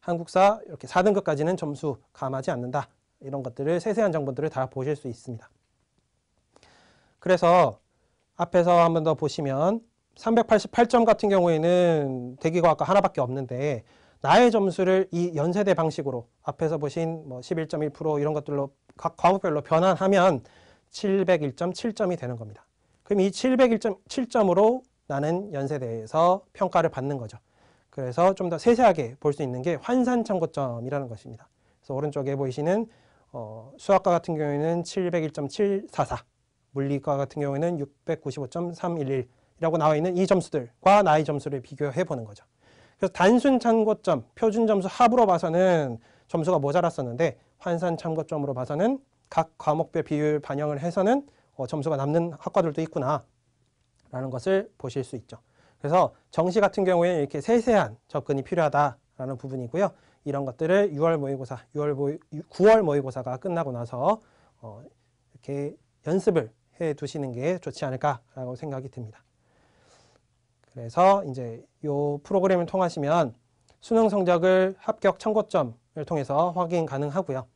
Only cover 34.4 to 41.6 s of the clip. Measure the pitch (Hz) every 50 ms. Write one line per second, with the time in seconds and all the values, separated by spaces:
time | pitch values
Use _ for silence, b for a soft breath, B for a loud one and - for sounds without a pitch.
34.4 | 151 147 143 143 151 165 170 175 170 - - 202 185 175 170 175 156 156 143 -
35.4 | 143 135 - - 208 202 196 196 220 294 - - 143 - - 117 - _ _ _
36.4 | _ _ _ _ _ _ _ 135 139 139 143 139 139 - 143 139 139 135 - 151
37.4 | 147 143 139 139 160 170 175 156 143 139 _ _ _ - 165 151 _ 147 127 -
38.4 | 139 120 - 170 175 175 170 - - 175 170 165 143 135 139 131 123 - _ _
39.4 | _ _ _ _ 160 165 160 170 151 156 156 151 160 185 180 175 190 180 196 185
40.4 | 170 - - 151 123 117 _ _ - 185 196 208 202 170 151 156 156 143 151 143
41.4 | - 151 139 135